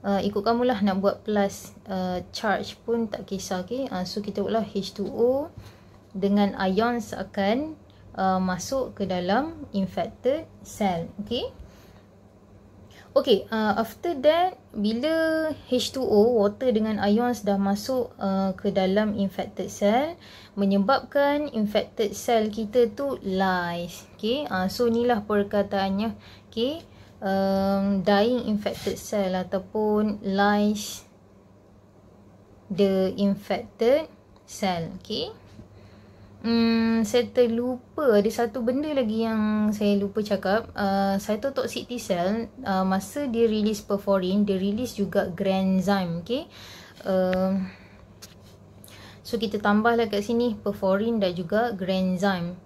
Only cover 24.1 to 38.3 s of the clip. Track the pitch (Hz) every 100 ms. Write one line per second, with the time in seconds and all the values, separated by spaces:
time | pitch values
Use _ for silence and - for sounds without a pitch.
24.1 | - 214 269 285 185 190 - 240 226 240
25.1 | 226 208 208 202 208 196 196 196 196 226
26.1 | 214 - - - 220 247 320 - - -
27.1 | - 190 196 196 196 190 196 196 196 185
28.1 | 202 226 247 220 208 - 233 - - -
29.1 | 214 190 185 180 190 190 214 214 214 214
30.1 | 208 196 196 202 208 208 208 - - -
31.1 | - - - - - - - - - -
32.1 | - - - - - - 185 196 190 190
33.1 | - 202 196 - 147 240 - 233 285 311
34.1 | - - - - - 196 175 165 185 -
35.1 | 226 247 440 - - - - - - -
36.1 | - - - 226 233 226 226 226 226 214
37.1 | 247 220 254 240 226 247 254 - - 285
38.1 | 208 202